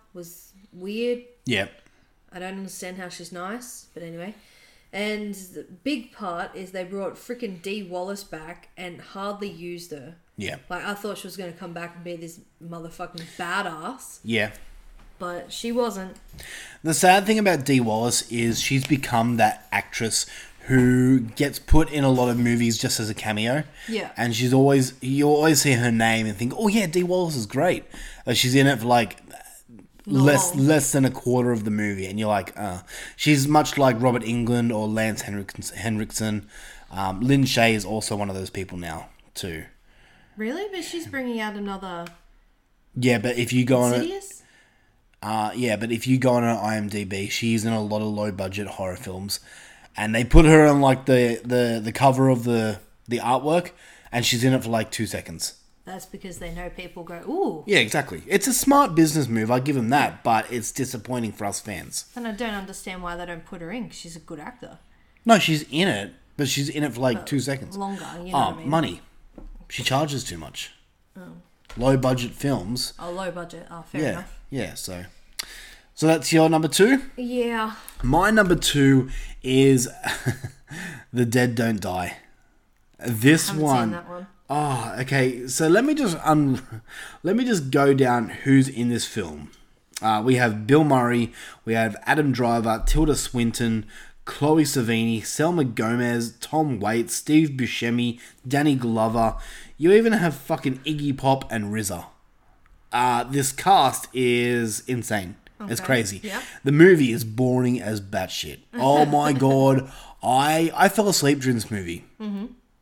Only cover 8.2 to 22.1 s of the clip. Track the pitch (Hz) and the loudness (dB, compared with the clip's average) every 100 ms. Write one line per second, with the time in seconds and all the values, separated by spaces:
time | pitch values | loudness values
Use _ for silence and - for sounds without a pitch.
8.2 | - 156 160 175 - - 180 170 - 196 | -12 -14 -14 -18 -20 -16 -14 -16 -16 -10
9.2 | 202 196 202 165 175 175 170 147 131 170 | -8 -8 -10 -10 -12 -12 -12 -14 -16 -20
10.2 | _ - 196 151 - 175 190 202 208 185 | _ -12 -10 -10 -10 -8 -8 -8 -8 -10
11.2 | 190 180 180 165 180 170 170 170 175 170 | -12 -12 -14 -14 -14 -12 -14 -14 -14 -12
12.2 | 165 - _ _ 170 170 165 - 175 170 | -14 -18 _ _ -16 -14 -14 -14 -14 -12
13.2 | 170 - 175 190 190 156 180 269 - - | -14 -10 -6 -4 -4 -8 -10 -12 -16 -14
14.2 | 107 113 107 - - - - - - - | -4 -2 -2 -6 -18 -20 -20 -20 -20 -14
15.2 | 180 175 - - 233 240 233 196 185 - | -12 -10 -12 -10 -6 -2 -2 -6 -12 -16
16.2 | - - - - - - 156 156 185 190 | -20 -20 -18 -18 -18 -6 -2 4 6 6
17.2 | 196 220 202 160 139 135 113 107 120 117 | 4 2 2 2 4 2 4 0 0 -2
18.2 | - 120 117 110 - 135 135 139 - 117 | -2 -2 0 0 0 -2 2 0 0 0
19.2 | 120 117 107 - - 101 - - 113 - | 2 4 2 2 -4 -6 -6 -6 -4 -4
20.2 | - - - - - 131 123 127 127 131 | -6 -12 -20 -16 0 4 6 6 4 4
21.2 | 110 - 143 - - 156 156 147 135 | 2 -4 -4 -4 6 6 6 2 2